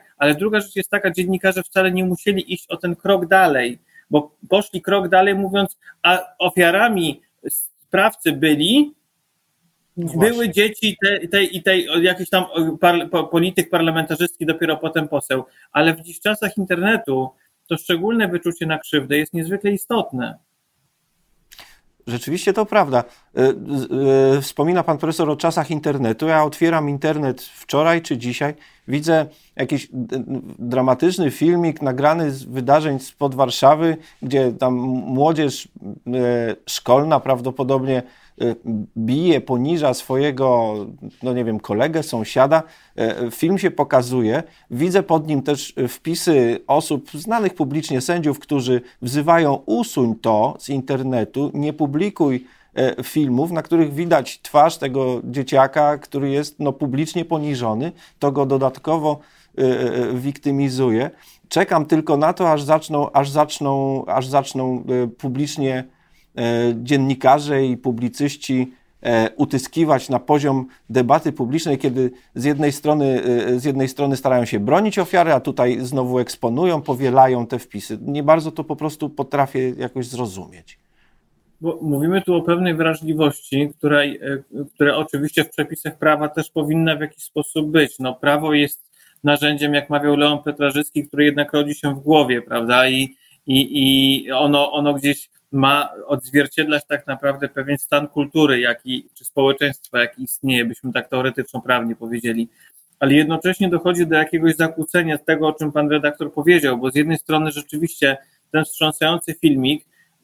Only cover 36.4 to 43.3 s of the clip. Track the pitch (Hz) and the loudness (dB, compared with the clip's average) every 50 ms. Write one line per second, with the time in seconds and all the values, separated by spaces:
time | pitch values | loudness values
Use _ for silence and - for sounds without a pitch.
36.4 | 117 113 104 - - - - - - 120 123 139 147 160 151 135 - 135 131 120 | -2 -4 -6 -8 -10 -10 -10 -4 2 4 4 4 4 4 2 2 2 0 -2 -2
37.4 | 120 131 127 - 131 127 135 131 131 135 131 123 123 - _ _ _ _ _ - | -2 -6 -4 -4 -2 0 0 0 0 0 -2 -2 -4 -6 _ _ _ _ _ -4
38.4 | 120 120 113 117 - 117 113 107 98 - - 117 110 113 131 151 175 175 156 127 | -4 -4 -4 -4 -6 -6 -6 -6 -6 -8 -8 -4 -2 -2 0 2 2 2 2 2
39.4 | - - 127 120 127 156 175 160 151 131 123 - - - 131 135 143 147 131 131 | 2 0 -2 0 0 0 0 0 0 0 0 -2 -4 -2 0 0 0 0 0 2
40.4 | 135 127 123 120 113 107 107 104 98 - - - 104 104 - - 120 127 123 123 | 2 4 4 4 2 0 -4 -6 -8 -10 -14 -16 -18 -18 -14 -8 -6 -4 -2 -2
41.4 | 117 113 110 107 - - 104 107 135 160 160 160 - - 120 113 110 - - 131 | -2 -2 -4 -4 -4 -2 0 0 0 0 0 -4 -4 -4 -6 -6 -6 -2 2 2
42.4 | 131 139 160 160 156 - - _ _ _ - - 110 113 - - 120 117 | 2 4 4 2 0 -2 -18 _ _ _ -6 -2 -2 -2 -2 -4 -6 -6